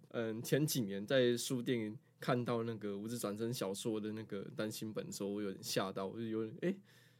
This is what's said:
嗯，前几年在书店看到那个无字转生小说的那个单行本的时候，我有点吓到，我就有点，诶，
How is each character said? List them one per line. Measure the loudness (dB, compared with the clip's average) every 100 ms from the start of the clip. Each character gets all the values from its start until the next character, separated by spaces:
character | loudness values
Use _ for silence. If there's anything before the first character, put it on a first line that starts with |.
| -4
嗯， | -2 -2 -2
前 | 4 4 6
几 | 2
年 | 0 -2 2
在 | 6 6 4
书 | 0 0
店 | 2 0 0 -6 -12 -4
看 | 2 2 2
到 | 0
那 | 0 -2
个 | -4 -4
无 | -4
字 | -2
转 | -2 0
生 | -2
小 | 0 -2
说 | -2 0 0
的 | -2
那 | -4
个 | -6 -6 -6 -4
单 | -4
行 | -4 -4
本 | -4 -4
的 |
时 | -4
候， | -2
我 | -2
有 | -2
点 | -4
吓 | -2 0 0
到， | -2 -4
我 | -4
就 |
有 | -2 -2 -2
点， | -2
诶， | -2 -2 -6 -20 -20